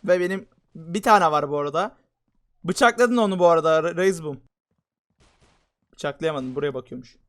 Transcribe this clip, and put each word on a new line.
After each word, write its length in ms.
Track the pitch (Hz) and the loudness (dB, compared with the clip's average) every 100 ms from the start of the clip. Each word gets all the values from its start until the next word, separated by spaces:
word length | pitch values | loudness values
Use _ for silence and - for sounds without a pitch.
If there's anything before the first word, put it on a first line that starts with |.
Ve 160 | 196 180 | 0 0
benim 280 | 180 190 - _ _ - | 0 -4 -10 _ _ -20
bir 260 | 160 180 | -10 -6
tane 300 | 240 214 170 | 2 4 4
var 180 | 151 143 | 0 -2
bu 80 | 147 | -4
arada. 400 | 147 147 196 _ _ _ _ _ _ _ | -4 -4 -6 _ _ _ _ _ _ _
Bıçakladın 540 | 175 180 247 240 240 240 | -8 2 2 4 2 2
onu 220 | 214 190 | 0 4
bu 80 | 175 | 4
arada, 320 | 165 160 160 | 4 4 2
Re-, 160 | 160 165 | 0 0
Reis 280 | 185 180 | 0 0
Boom. 180 | 156 135 _ _ _ _ _ _ _ _ _ _ _ _ _ _ _ | -6 -12 _ _ _ _ _ _ _ _ _ _ _ _ _ _ _
Bıçaklayamadım, 600 | _ 147 139 156 147 131 127 | _ -10 -6 -6 -4 -8 -6
buraya 180 | 143 | -6
bakıyormuş. 440 | 127 - 254 - _ | -6 -12 -18 -18 _